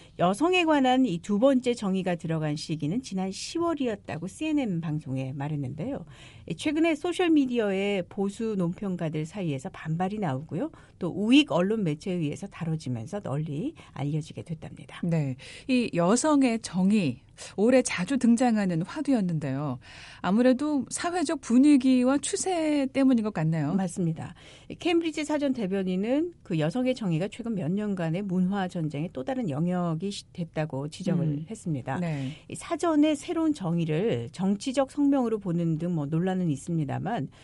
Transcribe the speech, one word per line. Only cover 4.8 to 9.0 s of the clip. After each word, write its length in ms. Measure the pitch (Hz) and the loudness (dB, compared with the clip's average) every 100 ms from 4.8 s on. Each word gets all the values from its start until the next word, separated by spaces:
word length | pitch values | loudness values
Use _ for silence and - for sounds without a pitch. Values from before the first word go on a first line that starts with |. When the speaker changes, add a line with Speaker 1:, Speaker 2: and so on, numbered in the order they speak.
Speaker 1:
방송에 500 | 165 151 143 131 131 | -2 -4 -4 -6 -6
말했는데요. 720 | 139 147 151 131 151 233 254 170 - - - - | -6 -4 -4 -4 -6 -6 -8 -10 -18 -20 -16 -10
이 80 | |
최근에 420 | 165 302 311 339 311 | -6 -2 2 2 2
소셜미디어에 1040 | 359 339 349 302 262 240 208 190 202 202 175 | -2 0 4 4 4 2 0 0 0 0 -2
보수 460 | - 196 202 226 202 | -4 -4 -2 -4 0
논평가들 640 | 170 180 196 175 | -2 -2 -4 -4